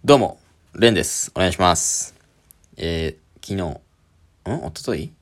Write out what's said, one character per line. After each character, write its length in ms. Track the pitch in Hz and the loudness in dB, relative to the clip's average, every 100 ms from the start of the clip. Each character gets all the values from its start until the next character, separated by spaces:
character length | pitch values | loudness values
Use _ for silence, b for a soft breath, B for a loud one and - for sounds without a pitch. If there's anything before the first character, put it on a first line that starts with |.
| 127 | 6
ど 80 | 143 | 6
う 40 | |
も、 200 | 101 - _ _ _ | 6 -4 _ _ _
レ 160 | - 117 | 2 4
ン 40 | |
で 100 | 95 | 4
す。 300 | - - - - | -2 -6 -6 -2
お 60 | |
願 80 | 92 | -2
い 20 | |
し 80 | 87 | 2
ま 160 | 90 85 | 2 2
す。 400 | - - - _ _ _ _ - _ - | -2 -4 -8 _ _ _ _ -20 _ -10
え 400 | 82 82 80 - _ _ | -6 -4 -4 -8 _ _
ー、 40 | - | -8
昨 160 | 98 | -6
日、 160 | 85 73 _ _ _ _ _ _ - | -6 -8 _ _ _ _ _ _ -8
ん？ 180 | - 62 | -8 -8
一 120 | - | -10
昨 160 | - 95 | -6 -6
日？ 160 | - _ | -6 _